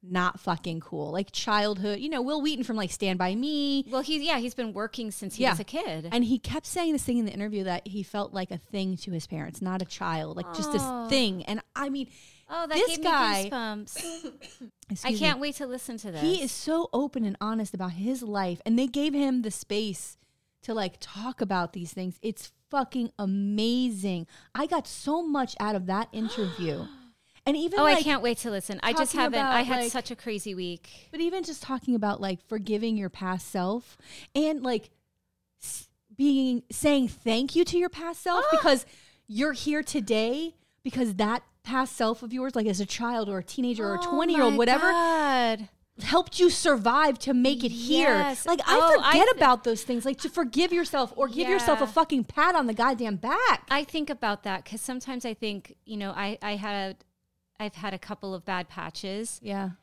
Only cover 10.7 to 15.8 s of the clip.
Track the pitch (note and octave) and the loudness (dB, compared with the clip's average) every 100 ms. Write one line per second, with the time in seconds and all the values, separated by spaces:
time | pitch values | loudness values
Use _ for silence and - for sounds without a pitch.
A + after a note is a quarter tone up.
10.7 | D4 C4 B3 A3+ C4+ A#3 F#3 - G#3+ - | -2 -2 -4 0 0 2 -2 -6 -8 -8
11.7 | - C#4+ C4+ C4 - - - _ D#4+ E4+ | -8 -6 -4 -8 -12 -20 -20 _ -8 -2
12.7 | D#4 A#4 E4 D#4+ D#4 A#3 G3+ G3 C4 A3+ | 0 0 2 2 4 4 2 -2 -4 -6
13.7 | G#3 G#3 - E4+ E4 D#4+ - - - A#3+ | -8 -10 -10 -10 -10 -14 -16 -20 -20 -20
14.7 | _ - G3+ C4 A3 G#3 B3 D4 C#4+ C4+ | _ -10 -6 -2 0 2 2 -2 -6 -8
15.7 | B3+ | -8